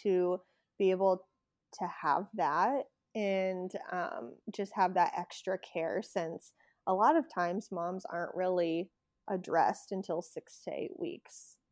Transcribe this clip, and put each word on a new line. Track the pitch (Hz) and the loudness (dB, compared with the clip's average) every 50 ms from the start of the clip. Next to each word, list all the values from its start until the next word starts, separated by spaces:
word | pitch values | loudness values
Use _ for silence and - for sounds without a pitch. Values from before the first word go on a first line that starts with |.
| - | 0
to | 208 185 180 180 180 180 185 - _ _ _ _ _ _ - | 2 4 4 4 2 0 -2 -4 _ _ _ _ _ _ 2
be | 202 185 | 4 4
able | 185 185 196 190 185 185 - _ _ _ _ _ _ _ _ _ - - | 4 6 4 4 4 2 0 _ _ _ _ _ _ _ _ _ -10 -8
to | 190 180 | -8 -8
have | - - - 156 139 151 202 - - | -6 -4 0 2 2 2 0 -4 -2
that | 214 170 143 147 165 185 233 277 269 - - _ _ _ _ - | 0 0 2 4 4 4 4 2 0 -2 -4 _ _ _ _ -6
and, | 220 208 196 190 190 190 185 185 180 180 185 - - - - | -2 0 0 2 2 2 0 -2 -2 -4 -6 -6 -8 -8 -6
um, | 185 180 170 - - - 117 117 - - - - - | -4 -4 -4 -4 -4 -8 -10 -12 -14 -14 -14 -12 -6
just | - 196 190 - | -4 -6 -4 2
have | 220 185 180 185 | 2 2 4 6
that | 180 175 - - - | 4 4 4 2 -4
extra | 180 - - - - 190 190 185 | -6 -6 -10 -10 -4 -4 -4 -4
care, | - - - 170 165 165 98 185 | -4 -8 -4 -4 -2 -2 -2 -2
since | - - - 190 165 165 170 - - - _ _ _ _ _ _ - - | -4 -4 -4 -4 -4 -4 -6 -8 -12 -16 _ _ _ _ _ _ -2 0
a | 190 | 2
lot | 190 214 262 320 330 | 4 6 6 6 6
of | 269 - - | 4 0 -2
times | 180 175 175 180 208 - - | -2 -2 0 -2 -4 -4 -6
moms | 190 175 170 175 185 185 - | -6 -4 -4 -4 -4 -6 -8
aren't | - - 175 170 - - | -8 -6 -6 -6 -4 -4
really | 175 185 185 185 180 170 165 165 165 185 - _ _ _ _ _ _ - - | -2 0 2 2 2 2 2 2 0 -2 -4 _ _ _ _ _ _ -8 -4
addressed | 202 180 185 - - 165 135 - 190 - - - | -4 -4 -2 0 2 4 4 4 2 -2 -6 -6
until | 202 190 190 - 165 170 | -6 -6 -4 -2 -4 -4
six | 180 - - - - - - - - | -4 -6 -10 -14 -14 -14 -20 -14 -10
to | - - | -8 -6
eight | - - - - - | -6 -6 -8 -6 -6
weeks | 175 - - - _ - - - - - - _ _ _ | -6 -6 -8 -10 _ -18 -18 -16 -16 -18 -20 _ _ _